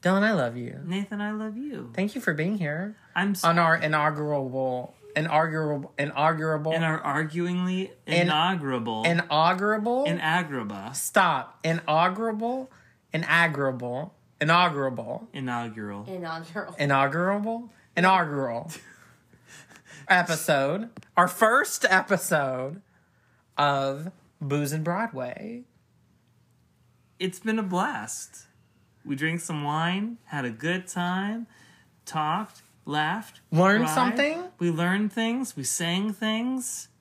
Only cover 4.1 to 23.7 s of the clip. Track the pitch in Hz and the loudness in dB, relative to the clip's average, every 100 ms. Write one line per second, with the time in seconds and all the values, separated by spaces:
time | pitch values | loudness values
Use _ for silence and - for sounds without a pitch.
4.1 | 147 151 147 131 131 131 127 123 _ - | 0 -2 -2 -2 -2 -2 -2 -6 _ -6
5.1 | - 156 151 165 156 151 147 139 - 143 | -2 2 2 2 0 -2 -2 -6 -4 -4
6.1 | 139 156 160 156 156 151 160 165 156 151 | 2 2 2 0 0 0 0 0 0 0
7.1 | 143 156 160 175 180 180 185 190 - - | 0 -2 -2 -2 0 0 -2 -4 -10 0
8.1 | 170 170 156 175 185 139 127 113 110 123 | 2 4 4 2 0 -2 -2 -2 0 2
9.1 | 170 170 151 165 185 208 214 214 247 285 | 2 2 4 4 4 0 0 0 0 0
10.1 | 165 156 170 165 135 107 101 104 135 - | 0 0 0 0 -6 -6 -8 -8 -8 2
11.1 | 208 180 143 120 - 160 165 - 156 180 | 4 4 2 -4 -6 -2 -2 2 4 4
12.1 | 190 226 214 226 262 262 - _ _ _ | 2 -4 -2 -4 -4 -8 -18 _ _ _
13.1 | 160 131 165 170 143 139 127 123 123 165 | -6 2 4 4 2 -2 -2 -6 -6 -8
14.1 | _ _ _ 151 170 180 143 135 120 117 | _ _ _ 2 4 4 2 -2 -4 -8
15.1 | 123 - 143 127 120 117 110 107 101 104 | -10 -10 -8 -4 -4 -6 -8 -10 -10 -10
16.1 | 185 170 160 165 208 - - 143 139 139 | -10 -8 -10 -10 -10 -10 -4 2 4 4
17.1 | 156 180 202 208 233 233 - _ - 185 | 2 0 0 -2 -6 -10 -20 _ 2 6
18.1 | 190 165 143 131 117 160 - - - - | 6 2 -2 -2 -4 -8 -16 -20 -20 -20
19.1 | _ _ _ _ - - - - - - | _ _ _ _ -20 -20 -20 -20 -20 2
20.1 | 180 170 160 - 143 139 180 233 - - | 4 4 0 2 2 2 -2 -6 -14 -2
21.1 | - 175 - 220 247 392 - - 185 - | 2 2 6 4 6 2 0 4 4 4
22.1 | 190 - 160 135 127 135 180 _ _ _ | 0 2 0 2 -2 -6 -8 _ _ _
23.1 | _ _ _ _ - 143 | _ _ _ _ 0 2